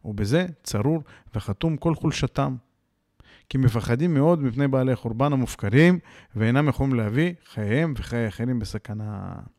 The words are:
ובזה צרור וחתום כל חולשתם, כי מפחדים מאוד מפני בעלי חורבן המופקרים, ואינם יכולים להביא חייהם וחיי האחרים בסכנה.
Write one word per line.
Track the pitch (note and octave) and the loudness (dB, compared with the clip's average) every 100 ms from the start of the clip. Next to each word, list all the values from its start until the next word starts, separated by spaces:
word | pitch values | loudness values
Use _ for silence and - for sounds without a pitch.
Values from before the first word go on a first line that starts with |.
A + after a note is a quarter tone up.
| - | -8
ובזה | G#2 G2+ D#3 F3+ D#3 | -4 0 0 0 -8
צרור | - G#2 B2+ D#3+ C#3+ - - - | -6 -2 0 -2 -6 -20 -10 -10
וחתום | - G2 E3 D3+ | -8 -4 -2 0
כל | E3 D3+ | -2 0
חולשתם, | D#3 - C#3 - C3+ B2+ _ _ _ _ _ _ _ - _ | -2 -2 -4 -2 -2 -4 _ _ _ _ _ _ _ -20 _
כי | C3+ | 2
מפחדים | B2+ A2+ G#2+ A#2+ F3 | 2 2 0 0 2
מאוד | C#3+ D3+ F3 | 4 4 4
מפני | C3+ A#2+ C#3+ | 0 0 0
בעלי | C3 C3 B2 | 2 0 -2
חורבן | A#2 A2+ C#3+ | -4 -2 0
המופקרים, | C#3 A#2 - G2+ B2 E3+ F3+ - - - G#2+ | 2 -2 -4 2 6 6 6 -2 -20 -12 -2
ואינם | A2 C3 D3+ | 2 4 2
יכולים | B2 C#3 | 0 0
להביא | B2 G#2+ A#2+ F3 E3+ - | 0 0 0 0 -4 -12
חייהם | - G#2 B2 E3 A#2 | -6 -2 0 0 -4
וחיי | - A#2+ A2+ | -4 -4 -4
האחרים | - A#2+ B2 | -4 -4 -2
בסכנה. | G2+ G#2+ - G#2+ G#2+ G2+ F#2+ F2+ A#2+ | -4 -8 -8 -10 -8 -10 -10 -12 -16